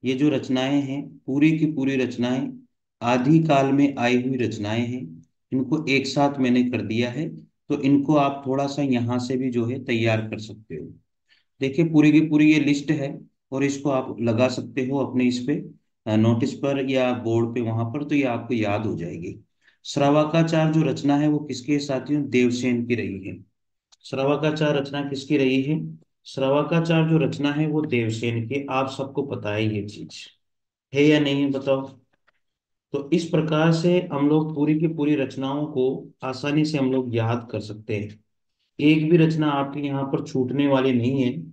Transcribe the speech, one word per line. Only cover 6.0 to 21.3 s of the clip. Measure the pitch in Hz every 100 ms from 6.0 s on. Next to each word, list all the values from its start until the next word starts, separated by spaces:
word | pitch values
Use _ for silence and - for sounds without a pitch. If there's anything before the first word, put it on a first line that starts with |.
| 131
साथ | - 143 139
मैंने | 127 123
कर | 123 113
दिया | 98 110 120
है। | 127 165 -
तो | - _ _ 147
इनको | 135 139 - 151
आप | 139 139 127
थोड़ा | 135 139
सा | 139
यहाँ | 139 123 117 123
से | 120 131
भी | 131
जो | 120 117
है | 135
तैयार | - 117 113 110 107
कर | 107
सकते | - - -
हो। | - - - _ _ _ _ _ _
देखिए | 135 135
पूरी | 165 156 151
की | 147
पूरी | 156 151 151
ये | 156
लिस्ट | 143 143 -
है | 143 135 - - _ _
और | 135
इसको | 139 - 147
आप | 131 120 110
लगा | 117 113 127
सकते | 135 127 135 127
हो | 139
अपने | 123 127 123
इस | 120 -
पे, | 165 196 - _ _ -
अ, | 107
नोटिस | 110 117 139
पर | - 139 139 131
या | 131 127
बोर्ड | 113 110 113 113
पे | 117
वहां | 113 113
पर, | 113 143
तो | 143
ये | 147
आपको | 135 117 117
याद | 123 104 107 107
हो | 85
जाएगी। | 85 85 92 - _ _ _ _
श्रावकाचार | - - 143 147 151 165 160 160 156
जो | 160
रचना | 143 - 143 143
है |
वो | 151